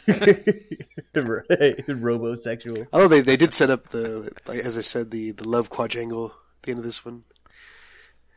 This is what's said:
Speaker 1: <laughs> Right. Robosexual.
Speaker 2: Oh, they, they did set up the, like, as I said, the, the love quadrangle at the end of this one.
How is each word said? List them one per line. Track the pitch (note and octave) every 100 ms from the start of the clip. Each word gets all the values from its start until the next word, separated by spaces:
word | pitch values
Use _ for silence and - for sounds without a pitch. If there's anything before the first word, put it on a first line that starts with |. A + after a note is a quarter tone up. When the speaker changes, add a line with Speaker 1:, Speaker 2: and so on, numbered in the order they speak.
| -
Speaker 1:
<laughs> | F3 G3+ G3 - - - - - - - D#3
Right. | A#2+ G#2 - B2+ C#3+ - -
Robosexual. | C3 A#2+ A#2 A#2 A#2+ A#2+ A#2 A#2+ A2 -
Speaker 2:
Oh, | D#3 F#3+
they, | D3+
they | C3 C3
did | E3
set | - C3+
up | B2+ -
the, | A#2 A2+ A2 G#2 - -
like, | A#2+
as | A#2+ A2+
I |
said, | - B2 A2
the, | A2 A2
the | G#2 A2
love | A#2+ A2
quadrangle | - A#2 A#2+ A2+ A2+ A2
at | - _ _
the | -
end | A#2+
of | A#2
this | -
one. | A#2+ A#2+ A2+ _ _ _ - - - - _ _ _